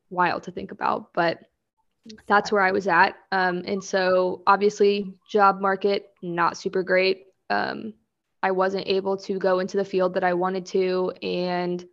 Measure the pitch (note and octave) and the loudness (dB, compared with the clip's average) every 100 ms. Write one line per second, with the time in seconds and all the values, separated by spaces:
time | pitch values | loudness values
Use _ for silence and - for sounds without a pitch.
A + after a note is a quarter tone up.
0 | _ F3+ E3+ - - F3+ - - - - | _ -2 0 -2 -8 -12 -12 -6 -4 -4
1 | G#3+ - E3+ - _ _ _ _ _ _ | -4 -2 0 -2 _ _ _ _ _ _
2 | A3+ G#3+ - G#3 G3+ G#3 F#3 G3+ F#3+ E3+ | -20 -18 2 2 4 0 2 0 2 4
3 | F#3+ - _ F#3+ F#3 F3+ F3+ G3 - F#3+ | 2 0 _ 0 0 -2 -4 -8 -4 0
4 | F#3 F#3 F3+ F#3 - G3 G#3 G#3 G3+ G3+ | 2 2 0 0 2 4 2 4 2 2
5 | F#3+ - _ G#3+ G3 F#3+ G3 F#3+ G3+ G3+ | -4 -14 _ 4 4 4 0 0 0 -2
6 | - _ F3+ E3+ E3+ - F#3+ F#3+ F#3 F#3 | -6 _ -8 -2 -2 -2 -4 -4 0 2
7 | F#3+ F#3+ - _ - G2+ - - A3 - | 2 -2 -10 _ -4 -2 -2 -6 -12 -16
8 | _ _ _ _ F#3+ F#3+ F#3+ G3 - F#3+ | _ _ _ _ -2 2 0 0 0 -2
9 | G3 F#3+ - F#3+ F#3 F#3 F#3 G3 F#3+ F#3 | 0 -4 -4 -2 2 2 0 -4 -2 0
10 | F#3 F#3 F#3 F3 F#3 F#3+ F3+ F#3+ F#3 F#3 | 0 0 0 0 -2 -4 -2 -2 0 0
11 | F#3 - F#3+ F3+ F3+ F3+ F3+ F3 F3+ | -2 -4 -6 -4 -2 -2 -2 -6 -8